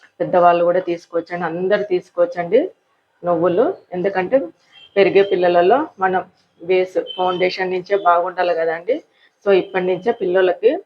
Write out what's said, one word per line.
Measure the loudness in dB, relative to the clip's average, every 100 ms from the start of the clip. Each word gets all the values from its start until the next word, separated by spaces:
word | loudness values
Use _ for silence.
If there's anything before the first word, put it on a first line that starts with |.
| _ _
పెద్దవాళ్ళు | -2 4 4 4
కూడా | 2 0
తీసుకోవచ్చండి, | -2 -6 -6 -8 -6 -6 -6
అందరు | -4 -2 -2
తీసుకోవచ్చండి | 0 -4 -4 -2 -2 -2 0 0 0 -6 _ _ _ _ -4
నువ్వులు. | 0 0 0 -2 -4 _
ఎందుకంటే | -6 -4 -4 -2 -2 -2 -10 _ -20 -8 0
పెరిగే | 2 4
పిల్లలలో | 2 2 2 4 4 2 0 -4
మనం | -2 -2 -4 _ _ _
బేస్ | -2 0 0 -4 -6 -4
ఫౌండేషన్ | -2 0 -2 -2 -4
నుంచే | -4 -2 -2
బాగుండాలి | 2 2 0 -2 -2 0
కదండి. | -2 -4 -4 -4 -4 _ _ _ 2
So |
ఇప్పటి | 2 2 -2 -2
నుంచే | -2 -2
పిల్లలకి | -2 0 2 2 2 2 0